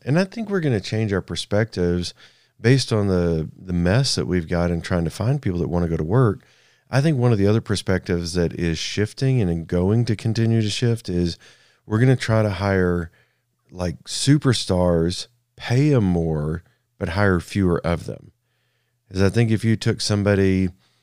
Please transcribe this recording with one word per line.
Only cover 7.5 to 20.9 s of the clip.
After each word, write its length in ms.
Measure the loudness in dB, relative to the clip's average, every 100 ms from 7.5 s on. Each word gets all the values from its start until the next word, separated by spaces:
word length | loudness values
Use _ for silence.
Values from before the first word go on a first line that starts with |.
| 2
perspectives 720 | 0 -4 -2 -2 -2 -4 -2
that 200 | -2 -2
is 240 | -2 -2 -2
shifting 640 | -4 -4 -4 -2 -2 0
and 260 | 0 -2 -2
going 380 | 0 2 2 0
to 100 | -2
continue 460 | -2 0 0 0
to 80 | 0
shift 400 | -2 -2 -2 -2
is 280 | -2 -2 -4 -14 _ _ _ -4
we're 140 | 2
gonna 160 | 4 2
try 260 | 2 0
to 80 | 0
hire, 600 | 0 0 2 2 0 -4 -12 _ _ _ _ _
like, 300 | -8 -6 -6
superstars, 1200 | -10 -2 2 4 2 0 0 2 2 2 0 -4 -10 _ _ -12
pay 360 | -2 0 2
'em 120 | 2 2
more, 580 | 2 0 -2 -4 -6 -10 _ _ -10
but 120 | -4
hire 300 | 0 2 2
fewer 440 | -2 -2 0 0 -2
of 200 | -4 -6
them. 260 | -14 -18 _ _ _ _ _ _ _ _
Is 120 | 0
I 80 | 2
think 220 | 2 2
if 140 | 2 0
you 100 | 0
took 240 | 0 -2
somebody 680 | -2 0 2 2 4 2 0 -4 _